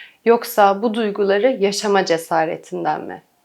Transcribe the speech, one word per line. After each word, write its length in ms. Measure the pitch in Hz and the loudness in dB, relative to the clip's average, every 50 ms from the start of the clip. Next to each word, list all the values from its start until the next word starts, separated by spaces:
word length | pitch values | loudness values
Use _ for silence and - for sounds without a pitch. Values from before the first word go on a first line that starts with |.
| - - _ _ - | -20 -20 _ _ 2
yoksa 580 | 226 233 233 - - - 226 202 196 196 196 | 2 2 2 0 -2 2 4 4 4 4 2
bu 120 | 220 240 208 | -2 -4 -2
duyguları 560 | 233 220 202 202 208 202 196 196 202 208 269 | -2 -4 -4 -2 -2 0 0 2 2 2 0
yaşama 540 | 254 202 196 202 196 - - 208 202 190 180 | 0 0 0 -2 -2 -2 -2 0 2 2 2
cesaretinden 960 | 165 165 160 165 - 170 160 160 165 165 160 - - 180 175 170 156 151 156 | 2 -2 -2 -2 -2 -2 -2 0 -2 -4 -8 -12 -12 -10 -6 -4 -4 -4 -4
mi? 220 | - 92 92 - - _ _ _ | -8 -12 -14 -16 -18 _ _ _